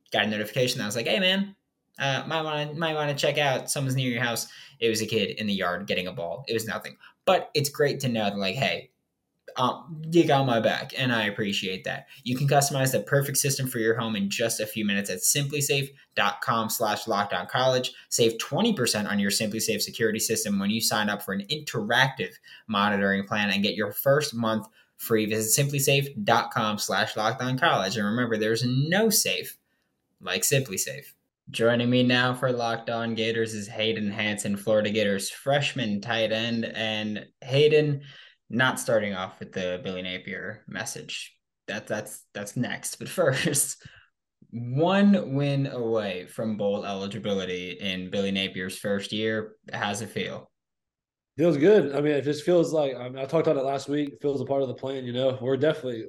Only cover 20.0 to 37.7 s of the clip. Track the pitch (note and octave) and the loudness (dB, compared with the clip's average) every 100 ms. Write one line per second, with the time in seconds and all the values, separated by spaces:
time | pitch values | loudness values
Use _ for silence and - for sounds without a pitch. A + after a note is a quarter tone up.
20 | A2 G#2+ - A2 G#2+ G2+ G2+ A2 A2+ A#2 | 0 0 0 0 0 0 0 0 0 0
21 | G#2 G2+ - G2 G2 D3+ C#3+ B2 G#2 A#2+ | 0 -2 -4 -6 -6 -8 -6 -6 0 2
22 | C3+ - F#2 - - - - G2+ G#2 G2+ | 2 0 -8 -10 -20 -20 -2 2 2 4
23 | G2 G2 G2 G#2+ G#2 G2 G2+ G2+ G#2 - | 2 2 0 -2 0 2 0 0 -4 0
24 | C#3 C#3+ D3 A#2 A2 A2 - _ _ - | 2 4 2 -2 0 0 -4 _ _ -14
25 | - A2 A2 A2 G#2+ - C#3 C#3 C#3+ C#3 | 0 2 2 0 2 2 2 2 2 2
26 | C#3 G#2 G#2 A#2 - B2 G#2+ G#2 - G2 | 2 -2 4 4 4 0 -2 -2 -2 0
27 | A2 A2 G#2+ A2 B2+ B2+ E3+ B2+ F#2+ G#2+ | 0 0 0 0 -2 2 4 4 2 0
28 | G#2 A#2 A#2 G#2+ G#2+ A#2 B2 C3 D3+ F#3+ | 0 0 0 0 0 0 2 2 2 2
29 | A3+ G#3 - F#2 - - _ _ _ _ | 4 2 0 -2 -6 -14 _ _ _ _
30 | _ _ F2+ F#2+ - C#3 B2+ F#2+ - C2+ | _ _ -4 -2 2 2 0 -4 -6 -8
31 | - - _ _ - - A#2 A#2+ A#2+ B2 | -14 -20 _ _ -14 0 2 4 4 4
32 | B2 B2 B2+ B2+ C3 A#2+ A#2 A2+ A#2 A#2 | 4 4 2 0 0 0 -2 -4 -4 -4
33 | A#2 A2 A2 A2+ A2 A2 G2+ G#2 A2 A2 | -4 -2 0 0 -2 -4 -8 -2 -2 0
34 | G#2 G#2 G#2+ G#2 G#2 G2+ - G#2+ G#2+ G#2+ | -2 -2 -2 -2 -4 -2 2 2 2 2
35 | G2+ F#2+ - - C3+ C#3+ C3+ C#3 A2 G2+ | 2 0 -4 -6 0 0 0 -2 -4 -4
36 | A#2+ A2+ A2 A2 A#2 A#2 A2+ - A2 G#2+ | -2 0 0 0 -2 -2 -4 -4 -4 -2
37 | G#2+ G#2 - _ B2+ C#3 D3+ | -4 -6 -10 _ -2 4 6